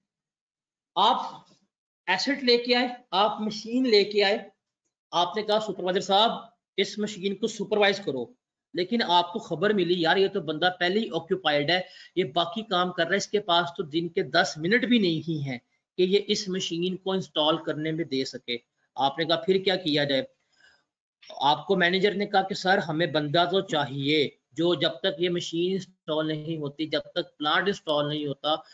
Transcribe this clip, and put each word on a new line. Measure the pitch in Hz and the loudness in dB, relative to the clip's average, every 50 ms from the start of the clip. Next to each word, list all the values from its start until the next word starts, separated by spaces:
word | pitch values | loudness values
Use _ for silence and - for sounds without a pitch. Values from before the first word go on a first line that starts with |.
| _ _ _ _ _ _ _ _ _ _ _ _ _ _ _ _ _ _ - | _ _ _ _ _ _ _ _ _ _ _ _ _ _ _ _ _ _ 0
आप | 170 202 226 262 - - - - - - _ _ _ _ _ _ _ _ _ _ _ _ 180 | 4 4 4 4 2 -2 -8 -10 -16 -20 _ _ _ _ _ _ _ _ _ _ _ _ -2
asset | 185 190 - 262 285 - 262 | -2 0 0 -2 -2 -2 0
लेके | 247 240 240 - 247 247 | 2 2 2 2 2 2
आए, | 247 262 247 - - - _ 175 | 2 0 -2 -4 -10 -8 _ 0
आप | 190 208 208 214 208 | 2 2 2 0 -2
मशीन | 214 214 - - - 220 240 262 262 | -6 -6 -6 -8 -6 -4 -2 0 2
लेके | 247 214 202 196 208 214 202 | 4 4 4 4 4 2 2
आए, | 202 196 214 247 - - - _ _ _ _ _ _ _ _ _ _ _ 156 | 2 4 2 0 -4 -8 -20 _ _ _ _ _ _ _ _ _ _ _ 0
आपने | 170 180 - - 214 208 | 0 0 0 -2 -4 -2
कहा, | 208 208 220 | 0 0 0
"supervisor | 214 208 175 - 180 185 180 196 | 0 -2 -6 -4 -2 -2 -2 -2
साहब, | - - 196 202 220 233 185 - - - _ _ _ _ _ | 0 2 2 4 4 2 0 -4 -10 -14 _ _ _ _ _
इस | - 196 - - 208 | -4 -4 -4 -4 -6
मशीन | 208 208 - 175 175 196 202 | -6 -6 -6 -6 -6 -6 -4
को | - 233 | -4 -4
supervise | 214 - - 196 185 214 208 208 196 196 - | -6 -4 -6 -4 -2 2 4 4 4 2 0
करो," | - 160 131 127 117 - - _ _ _ _ _ _ _ - | -2 -6 -4 -4 -6 -8 -12 _ _ _ _ _ _ _ -6
लेकिन | 170 180 - 233 226 | -4 -2 0 0 0
आपको | 214 - 175 175 175 - - 220 | 2 4 4 4 2 2 -2 -10
खबर | - - 165 147 190 208 214 | -8 -6 -4 0 2 2 2
मिली, | 196 175 165 185 180 160 | 2 2 2 2 2 2
"यार, | 160 180 | 2 4
ये | 190 190 | 4 2
तो | 196 196 196 | 2 0 -2
बंदा | 151 156 156 151 180 180 | -4 -4 -2 0 0 0
पहले | 180 - 175 180 190 220 | 0 0 0 0 0 0
ही | 226 202 | 0 -2
occupied | - 165 - - 190 185 - 156 147 143 143 147 | -4 -4 -4 -2 -4 -2 0 2 2 2 2 2
है, | 175 185 185 - - - - - - | 0 0 -2 -4 -12 -20 -20 -6 -2
ये | 175 185 | -2 -2
बाकी | 135 - 175 170 170 - 226 214 | 0 0 -2 -2 -2 -4 -8 -6
काम | - 190 180 185 180 | -2 0 0 0 0
कर | 170 - 165 | 0 -2 0
रहा | 156 | 0
है, | 190 | 0
इसके | 202 - - - 208 | -2 -2 -2 -2 -2
पास | 208 - 170 175 175 170 - | 0 2 2 2 2 0 -4
तो | - 180 | -8 -6
दिन | 143 147 170 170 170 | -4 -2 -2 -2 -2
के | - 196 175 | -2 -4 -2
दस | 131 160 170 190 - - | 0 2 2 2 2 -2
मिनट | 156 156 180 220 240 254 | -4 -2 0 2 2 2
भी | - 247 233 | 4 4 4
नहीं | 196 175 160 156 - 165 160 147 | 4 2 0 0 -2 -2 -4 -4
हैं | 139 135 127 120 - _ _ _ _ _ _ | -4 -4 -6 -8 -10 _ _ _ _ _ _
कि | - 185 | 0 2
ये | 185 196 | 2 2
इस | 202 202 - 214 208 - 185 | 2 2 0 -2 -2 -2 -4
मशीन | 180 185 185 - 170 165 175 185 185 | -4 -4 -4 -4 -4 -4 -4 -4 -4
को | 175 - 190 190 | -4 -4 -4 -2
install | 190 185 - - 160 151 156 165 | -2 -4 -4 -2 0 2 2 2
करने | 156 160 165 143 147 156 160 | 0 -2 -4 -6 -4 -4 -4
में | 160 160 160 | -4 -4 -4
दे | 127 135 131 135 | -4 -2 -4 -4
सके।" | - - 117 - - 120 117 _ _ _ _ _ _ - | -4 -8 -10 -8 -8 -8 -8 _ _ _ _ _ _ -4
आपने | 143 135 139 - 160 165 | 0 0 0 0 0 -2
कहा, | 151 170 | 0 0
"फिर | 165 - 190 190 | 0 2 2 2
क्या | 190 190 196 185 | 2 2 0 -2
किया | 180 - 156 147 151 143 | 0 0 0 0 0 0
जाए?" | 139 139 131 131 - _ _ _ _ _ _ _ _ _ _ _ _ _ _ _ _ _ _ - - - - | 0 0 -2 -2 -4 _ _ _ _ _ _ _ _ _ _ _ _ _ _ _ _ _ _ -20 -16 -4 0
आपको | 131 143 196 240 - - 196 | 2 2 2 2 2 0 2
manager | 180 175 170 185 190 190 208 175 | 4 4 4 2 2 2 2 0
ने | 202 202 | 0 -2
कहा | 202 - 190 | 0 2 2
कि, | 190 - 196 | 2 0 -2
"सर, | - - 185 190 190 | -2 2 2 2 2
हमें | 151 165 151 156 170 156 | 2 0 0 0 0 0
बंदा | 135 156 147 147 147 170 175 | 0 0 0 2 2 2 2
तो | 175 185 196 | 2 2 0
चाहिए | 185 - 165 151 139 123 135 139 139 143 156 156 135 - - _ _ _ _ | 0 0 -2 -2 -2 -2 -4 -4 0 2 2 2 2 0 -2 _ _ _ _
जो | - 165 175 175 | -2 0 0 2
जब | 143 170 160 | 2 0 -2
तक | 165 - - 190 190 165 | -2 -2 -4 -4 -2 -2
ये | 175 180 | -2 -2
machine | 175 175 165 - 165 165 175 185 190 | -2 -2 -4 -4 -2 -2 0 0 -2
install | 185 185 - _ _ _ 165 151 156 156 | -4 -6 -10 _ _ _ -4 -2 -2 -2
नहीं | 156 156 151 151 160 165 | -2 -4 -4 -6 -6 -6
होती, | 156 147 139 143 - 156 | -6 -6 -6 -6 -6 -6
जब | 147 151 147 | -2 -2 -4
तक | 143 - - 175 160 - _ | -4 -4 -6 -6 -6 -6 _
plant | - 147 151 160 180 180 | -6 -2 0 2 2 2
install | 196 190 - - 160 147 147 147 | 0 -2 -2 -2 -2 0 0 0
नहीं | 147 151 151 147 | 0 -2 -4 -4
होता, | 143 139 - - 147 156 160 - _ | -6 -6 -4 -2 -2 -2 -2 -4 _